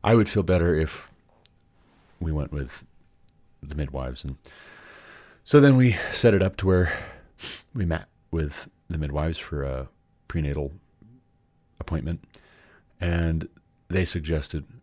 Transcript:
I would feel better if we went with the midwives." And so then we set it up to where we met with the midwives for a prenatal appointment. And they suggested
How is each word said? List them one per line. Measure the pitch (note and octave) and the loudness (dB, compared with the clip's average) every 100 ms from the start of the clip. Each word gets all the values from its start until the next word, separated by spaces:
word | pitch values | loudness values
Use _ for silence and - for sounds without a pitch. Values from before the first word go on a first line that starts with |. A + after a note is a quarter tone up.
I | G#2 A2+ | 6 4
would | G#2 | 4
feel | G#2 | 0
better | E2+ F2+ E2+ D#2 | 2 2 4 2
if | D#2 - - _ _ _ _ _ _ _ _ _ _ _ | 0 -4 -18 _ _ _ _ _ _ _ _ _ _ _
we | E2 | -4
went | D2+ C2+ | -4 -4
with | D2 B1+ - - _ _ _ _ _ _ _ | -6 -8 -12 -20 _ _ _ _ _ _ _
the | C#2 D2 | -10 -8
midwives." | C#2 C2+ B1+ B1 C#2 | -6 -6 -8 -8 -10
And | C2 - - - - - - - - - _ | -12 -16 -20 -20 -20 -20 -20 -20 -20 -20 _
so | - D3 | 4 8
then | C#3+ C3 | 8 8
we | B2+ F#2+ - | 4 2 -4
set | - A#2 | 2 4
it | G2 | 4
up | F#2+ - | 2 0
to | F#2+ | 2
where | F#2 F2 - - - - _ - - _ | 4 2 -2 -10 -20 -20 _ -18 -18 _
we | A#2+ F2 | -4 -2
met | D#2+ - _ _ | -2 -6 _ _
with | E2 D2+ - - _ _ | -4 -4 -6 -18 _ _
the | E2 | -6
midwives | D2 D2 D#2+ D#2+ | -4 -2 -4 -6
for | - D2+ | -8 -6
a | C2+ C2 C2+ _ _ _ _ | -6 -6 -10 _ _ _ _
prenatal | E2+ D2 C#2+ C#2+ D#2 _ _ A2 - _ _ _ _ _ _ | -4 -4 -4 -6 -10 _ _ -20 -20 _ _ _ _ _ _
appointment. | - D#2+ C2+ E2+ _ - _ _ _ _ _ _ | -6 -6 -4 -8 _ -20 _ _ _ _ _ _
And | F2 E2+ E2 D#2+ - _ _ _ _ | -2 0 0 -2 -6 _ _ _ _
they | F#2 F2+ | -2 -2
suggested | F2+ D2+ D#2+ D2+ D#2 C#2 - | -4 -2 -4 -4 -10 -10 -20